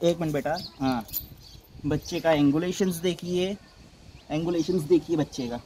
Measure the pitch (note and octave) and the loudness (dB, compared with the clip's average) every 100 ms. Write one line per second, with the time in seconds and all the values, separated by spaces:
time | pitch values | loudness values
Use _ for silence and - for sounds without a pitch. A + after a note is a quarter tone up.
0 | E3+ E3+ D#3+ D3 C#3 D#3 - - C3+ B2 | 2 2 0 -2 -2 -4 -6 -4 -2 -2
1 | A2 - - - - - - - D3 D3 | -4 -10 -12 -18 -20 -20 -20 -8 -4 -4
2 | - E3+ E3 D#3 C#3+ C#3+ F3+ F3+ F#3+ E3 | -2 -2 2 6 6 4 0 0 0 0
3 | F3+ F3 F3 F3+ F3+ G3+ - - - - | -2 -2 -2 -2 -2 -4 -10 -20 -20 -20
4 | - - - D3+ E3 F3 D#3 F#3 D3 F3 | -20 -20 -6 -4 -2 0 0 0 4 2
5 | D3 E3 D3 - B2 A#2+ | 4 0 0 -4 -6 -6